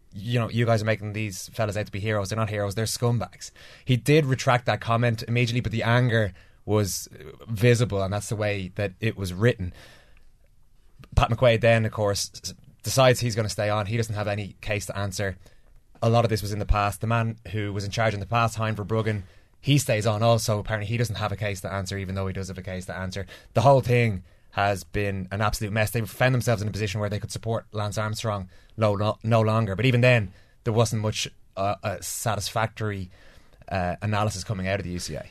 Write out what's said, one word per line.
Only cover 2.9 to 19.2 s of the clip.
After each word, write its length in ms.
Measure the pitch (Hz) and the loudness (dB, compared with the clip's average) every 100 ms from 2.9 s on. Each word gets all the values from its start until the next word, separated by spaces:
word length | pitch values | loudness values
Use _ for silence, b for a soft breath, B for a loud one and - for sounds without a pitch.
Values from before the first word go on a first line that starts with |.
| - 120 120 92 - - B B B | 0 0 0 -4 -10 -18 B B B
He 120 | - 123 | 0 2
did 280 | 143 151 | 4 4
retract 420 | 139 131 - 123 - | 4 2 2 2 2
that 140 | 107 | -2
comment 440 | - 117 120 113 - | 0 2 2 0 0
immediately, 340 | 120 120 120 | 0 2 0
but 120 | 110 | -2
the 100 | 110 | 0
anger 500 | 104 120 123 113 104 b b b | 2 4 4 2 0 b b b
was 440 | - 107 98 - - - - 69 - | 0 2 2 -2 -10 -16 -18 -16 -8
visible, 520 | 113 123 117 101 98 | 2 6 6 4 0
and 120 | 95 | -2
that's 140 | 104 - | -2 -4
the 80 | 104 | -2
way 340 | 104 101 92 - | -2 -2 -4 -4
that 160 | 101 - | -6 -2
it 160 | 107 95 | -4 -2
was 180 | 95 | -4
written. 380 | 90 117 120 90 b b b b b - - _ _ - - - - - - | 2 2 2 -4 b b b b b -20 -20 _ _ -20 -20 -20 -20 -2 2
Pat 140 | 147 | 2
McQuaid 300 | 117 127 113 | 4 4 6
then, 220 | 117 113 | 4 4
of 60 | 110 | 2
course, 400 | 110 101 98 - - | 0 0 0 -4 -10
s-, 100 | - - - - | -16 -16 -20 -12
decides 340 | 107 131 131 120 | -2 6 6 6
he's 160 | 123 | 2
gonna 140 | 107 104 | -2 -2
stay 220 | - 104 | -2 0
on. 160 | 107 98 | 0 0
He 100 | 117 | -2
doesn't 180 | 110 | -2
have 140 | 104 104 | -2 -2
any 260 | 104 98 - | -4 -6 -8
case 260 | - 104 - | -4 -4 -4
to 100 | 98 | -4
answer. 400 | 98 92 98 92 b b b - _ - | -4 -2 -4 -6 b b b -20 _ -2
A 80 | 113 | 2
lot 160 | 117 | 4
of 60 | 113 | 4
this 120 | 110 | 0
was 100 | 98 | -2
in 60 | 104 | -4
the 60 | 101 | 2
past. 340 | 107 101 98 | 2 2 0
The 60 | 110 | -2
man 300 | 117 113 110 - | 0 0 -4 -8
who 240 | 107 104 | -6 -4
was 120 | 101 | -4
in 60 | 98 | -4
charge 240 | 104 110 | 0 0
in 60 | 101 | 0
the 60 | 95 | -2
past, 300 | 117 113 113 | 0 0 0
Hein 200 | 110 107 | -4 -4
Verbruggen, 460 | 98 110 107 104 | -2 0 0 -2